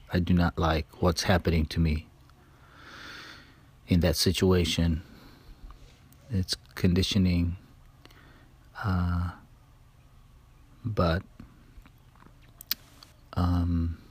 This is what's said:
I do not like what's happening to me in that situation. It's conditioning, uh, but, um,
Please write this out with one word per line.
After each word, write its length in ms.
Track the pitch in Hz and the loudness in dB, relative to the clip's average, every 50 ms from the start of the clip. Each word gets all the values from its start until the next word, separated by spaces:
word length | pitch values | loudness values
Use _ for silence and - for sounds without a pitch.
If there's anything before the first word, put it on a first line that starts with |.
| - - - | -10 -4 -2
I 60 | 92 | -2
do 160 | 87 - 90 | 0 2 2
not 240 | 87 87 82 - - | 2 2 2 0 0
like 280 | 82 80 80 78 - - - - | 0 0 0 -2 -4 -6 -6 -2
what's 220 | - 90 85 - - | 0 0 0 0 0
happening 420 | - 101 101 - 92 82 82 76 | 0 0 2 2 2 2 2 0
to 140 | - - 85 | 0 0 0
me 260 | 82 80 78 78 - - - - - - - - - - - - - - - - - - - - - - - - - - - - - - - - - - - - - | 0 0 0 -2 -4 -10 -16 -20 -20 -20 -20 -20 -20 -20 -20 -20 -20 -20 -20 -20 -20 -20 -20 -20 -18 -18 -18 -18 -18 -20 -20 -20 -20 -20 -20 -20 -20 -20 -20 -20 -2
in 140 | - 98 87 | 0 2 4
that 160 | 82 87 78 | 4 2 2
situation. 840 | - - 98 87 - 98 92 92 90 85 85 - - 85 85 78 80 - - - - - - - - - - - - - - - - - - - - - - - - - - | 2 0 0 2 2 4 4 4 4 2 2 0 0 2 2 0 -2 -4 -10 -18 -20 -20 -20 -20 -20 -20 -20 -20 -20 -20 -20 -20 -20 -20 -20 -20 -20 -20 -20 -20 -20 -12 -6
It's 260 | 123 95 90 - - - - - - | -4 -4 -4 -4 -6 -10 -10 -14 -6
conditioning, 840 | - - 92 87 92 95 - - 104 92 90 87 85 87 85 87 - - - - - - - - - - - - - - - - - - - - - - - - - 113 | -2 0 2 2 2 2 2 2 2 2 2 2 0 0 -2 -4 -6 -12 -20 -20 -20 -20 -20 -20 -20 -20 -20 -20 -20 -20 -20 -20 -20 -20 -20 -20 -20 -20 -20 -14 -8 -4
uh, 460 | 104 92 90 87 87 87 85 87 87 - - - - - - - - - - - - - - - - - - - - - - - - - - - - - - - | -2 0 0 0 0 0 -2 -2 -4 -6 -12 -18 -20 -20 -20 -20 -20 -20 -20 -20 -20 -20 -20 -20 -20 -20 -20 -20 -20 -20 -20 -20 -20 -20 -20 -20 -20 -20 -12 -8
but, 380 | 110 104 98 90 85 82 92 - - - - - - - - - - - - - - - - - - - - - - - - - - - - - - - - - - - - - - - - - - - | -4 -2 0 2 2 2 0 -4 -8 -16 -20 -20 -20 -20 -20 -20 -20 -20 -20 -20 -20 -20 -20 -20 -20 -20 -20 -20 -20 -20 -20 -20 -20 -20 -20 -12 -10 -10 -10 -10 -14 -20 -20 -20 -20 -20 -20 -20 -8 -4
um, 640 | 92 90 90 87 87 85 87 85 85 85 82 80 - - - | -2 0 2 2 0 0 0 0 -2 -2 -4 -6 -8 -14 -20